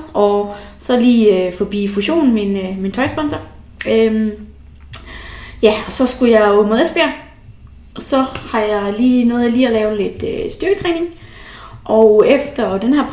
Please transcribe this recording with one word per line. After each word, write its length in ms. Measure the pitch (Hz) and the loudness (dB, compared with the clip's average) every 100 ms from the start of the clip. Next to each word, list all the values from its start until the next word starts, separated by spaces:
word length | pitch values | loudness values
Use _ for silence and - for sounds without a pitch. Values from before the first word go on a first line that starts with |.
| - | -6
og 420 | 202 208 202 202 202 - - | 0 2 0 -4 -10 -18 -12
så 200 | - 240 | -2 2
lige, 460 | 247 233 208 185 180 | 4 4 4 4 0
øh, 80 | |
forbi 340 | 180 196 208 202 | -4 -4 -2 -2
Fusion, 460 | 202 208 330 269 | -2 0 2 2
min, 240 | 220 202 196 | 2 0 -2
øh, 200 | 190 190 | -4 -6
min 100 | 190 | -4
tøjsponsor. 460 | 240 285 320 294 156 - - - - - | -2 -4 -2 -4 -6 -10 -20 -20 -10 -2
Øhm, 420 | 220 226 220 214 208 208 - - - - - - - - - - - | 2 2 0 -2 -6 -14 -20 -20 -20 -18 -16 -16 -18 -18 -18 -18 0
ja, 120 | 220 214 214 | 2 2 -4
og 80 | |
så 140 | - 254 | -2 0
skulle 320 | - 240 214 | 2 4 4
jeg 80 | 208 | 4
jo 140 | 208 | 4
mod 180 | 208 226 | 4 2
Esbjerg. 280 | 339 349 294 - - - - - - - - - | 0 0 -2 -4 -16 -20 -20 -20 -20 -20 -20 -12
Så 260 | - 269 262 - - | -2 -2 -2 -6 -6
har 80 | 226 | -2
jeg 340 | 208 208 202 214 | -2 -2 -2 0
lige 280 | 254 247 233 | 2 4 2
noget, 180 | 240 | 2
jeg 80 | 240 | 0
lige 160 | 233 254 | 2 2
at 60 | |
lave 240 | 220 214 214 | 2 0 -2
lidt, 260 | 185 - | -4 -4
øh, 280 | - - - | -6 -6 -8
styrketræning. 540 | - 339 392 349 330 339 - - - - - - - - | -4 -2 0 -2 -2 -4 -10 -20 -20 -20 -20 -20 -16 -2
Og 420 | 220 220 214 - | 4 6 6 4
efter 500 | 269 - - 196 196 | 2 0 -6 -4 -2
den 160 | 233 | 0
her 100 | 294 - | 0 0